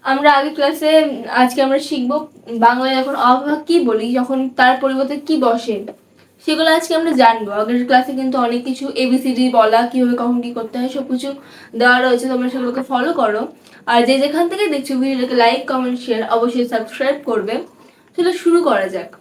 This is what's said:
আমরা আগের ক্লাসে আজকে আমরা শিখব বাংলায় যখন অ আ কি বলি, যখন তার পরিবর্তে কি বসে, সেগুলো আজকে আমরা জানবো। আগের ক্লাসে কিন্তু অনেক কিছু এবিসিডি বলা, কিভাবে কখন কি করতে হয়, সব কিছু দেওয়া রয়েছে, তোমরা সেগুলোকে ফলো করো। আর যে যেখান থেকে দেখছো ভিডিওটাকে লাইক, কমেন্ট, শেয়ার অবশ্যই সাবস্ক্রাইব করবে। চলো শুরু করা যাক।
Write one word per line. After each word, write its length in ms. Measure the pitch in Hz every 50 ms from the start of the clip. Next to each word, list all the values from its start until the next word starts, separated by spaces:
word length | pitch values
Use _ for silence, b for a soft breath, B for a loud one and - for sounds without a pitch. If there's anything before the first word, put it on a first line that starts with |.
আমরা 300 | _ 277 269 277 285 302
আগের 220 | 285 277 277 302 -
ক্লাসে 380 | - 277 277 320 311 311 302 311 311 311 294 262 240 233 -
আজকে 320 | - 240 254 247 247 262
আমরা 180 | 269 269 269 285
শিখব 480 | 302 - 311 269 247 240 285 302 302 - _ - - 226
বাংলায় 460 | 233 233 226 233 247 247 262 262 269
যখন 200 | 262 262 277 277
অ 180 | - - 247 254
আ 280 | 269 285 294 302 302 302 -
কি 120 | 339 349
বলি, 340 | 254 240 220 220 214 240 247
যখন 360 | 254 247 254 269 262 262 262
তার 280 | - - 254 254 262 254
পরিবর্তে 380 | 269 269 269 262 277 262 294 294
কি 180 | - - 320 277
বসে, 480 | 254 240 233 240 - - 214 196 - - - _ _ _ _ b b b b _ _
সেগুলো 260 | - 311 302 320 320
আজকে 240 | 320 339 330 - 349
আমরা 160 | 320 330 330
জানবো। 400 | 294 254 247 226 226 226 220 196
আগের 340 | 202 208 214 220 240 240 247
ক্লাসে 260 | 247 269 254 254 269
কিন্তু 260 | 277 254 269 262 254 269
অনেক 260 | 240 233 240 240 247
কিছু 260 | 269 262 - 277 277
এবিসিডি 600 | - - 262 254 247 262 - 262 254 233 254 254
বলা, 320 | 247 233 220 214 220 226
কিভাবে 360 | 247 247 254 254 247 240 240 247
কখন 240 | 240 240 247 240
কি 120 | 240 240 240
করতে 260 | 233 226 220 - 247
হয়, 100 | 247 262
সব 200 | - 285 262 -
কিছু 240 | 254 254 254 277 277 - B B B B B B B
দেওয়া 240 | 226 240 247 247 247
রয়েছে, 280 | 254 262 247 240 254 262
তোমরা 220 | 262 247 247 247
সেগুলোকে 320 | 247 269 247 240 240 269
ফলো 320 | 254 - 262 247 254 320 339
করো। 340 | 294 247 214 208 214 254 - - B B B B B B
আর 200 | - 175 233 240
যে 140 | 240 269 269
যেখান 300 | 269 294 294 320 349 339
থেকে 180 | 370 392 415 359
দেখছো 260 | 302 277 269 - 269 254
ভিডিওটাকে 380 | 254 269 269 254 247 247 254
লাইক, 360 | 247 233 233 240 269 - -
কমেন্ট, 280 | 269 254 254 247 247 247
শেয়ার 300 | - - 226 220 220 -
অবশ্যই 380 | - 226 233 240 240 254 240 240
সাবস্ক্রাইব 480 | 247 226 220 - - - 269 269 285 294 -
করবে। 380 | 262 233 220 185 202 233 277 349 - b b b b b b b b b -
চলো 160 | 339 359 349
শুরু 300 | 349 - 339 330 349 349
করা 240 | 285 233 202 190 190
যাক। 280 | 185 175 165 - - -